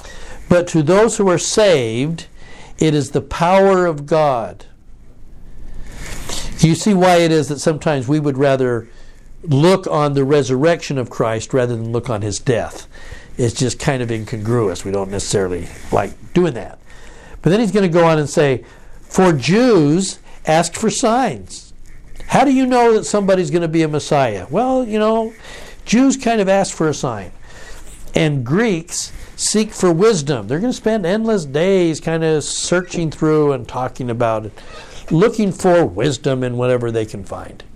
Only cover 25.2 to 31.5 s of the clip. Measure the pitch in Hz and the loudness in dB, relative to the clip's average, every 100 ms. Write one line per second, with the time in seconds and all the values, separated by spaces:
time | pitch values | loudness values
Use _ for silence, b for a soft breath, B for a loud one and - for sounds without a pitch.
25.2 | 226 - B B B B - 226 269 269 | -2 -8 B B B B 0 4 4 2
26.2 | 233 226 190 196 185 - 160 143 139 107 | 0 2 4 2 2 0 0 0 -4 -6
27.2 | 95 - B B B B B B B 165 | -10 -16 B B B B B B B 0
28.2 | 160 139 117 175 233 165 - - - B | 0 0 0 0 2 -2 -4 -10 -10 B
29.2 | B B - 208 214 - 180 165 220 190 | B B -2 0 -2 0 2 4 4 4
30.2 | 139 127 101 151 247 - 220 220 170 214 | 0 -4 -2 -2 -2 -2 -2 0 0 0
31.2 | 226 208 143 | 0 0 0